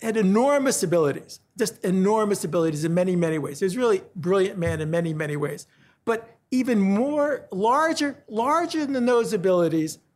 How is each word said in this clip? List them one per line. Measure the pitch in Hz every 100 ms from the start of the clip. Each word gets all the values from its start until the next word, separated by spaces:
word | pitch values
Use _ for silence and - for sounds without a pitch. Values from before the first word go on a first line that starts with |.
had | 226 220
enormous | 190 208 269 285 262 -
abilities, | 175 170 147 131 - - _ -
just | 220 -
enormous | 196 185 190 220 208 202
abilities | 170 170 165 151
in | 165
many, | 170 185 180
many | 165 160
ways. | 147 143
He |
was | 190 220
really | 240 190
a | -
brilliant | 185 170 196 190 208
man | 170 160
in | 156
many, | 170 170
many | 156 151 147
ways. | 147 - - _ _ _
But | - 226 - _ -
even | 254 254 220
more, | 190 202 277 294 294 262 -
larger, | 185 220 277 320 320 285 269 -
larger | 220 254 320 339 330
than | 285 269 240
those | 240 202
abilities | 202 185 180 170 160 156 - _